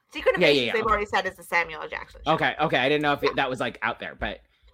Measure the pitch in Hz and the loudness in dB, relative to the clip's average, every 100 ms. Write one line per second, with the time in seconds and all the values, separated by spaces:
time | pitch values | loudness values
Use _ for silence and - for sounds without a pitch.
0 | _ 302 311 381 - - 120 - 220 208 | _ -2 0 4 4 4 2 0 0 0
1 | 208 208 185 180 170 175 165 156 156 - | 0 -2 -2 -8 -4 -2 -2 -6 -10 -10
2 | - - - 160 147 113 151 147 131 151 | -12 -8 0 2 2 0 0 2 2 2
3 | 147 143 139 127 135 127 123 98 110 - | 2 0 0 0 -2 -2 -6 -4 -6 -4
4 | 92 69 110 98 _ _ _ | -10 -8 -8 -8 _ _ _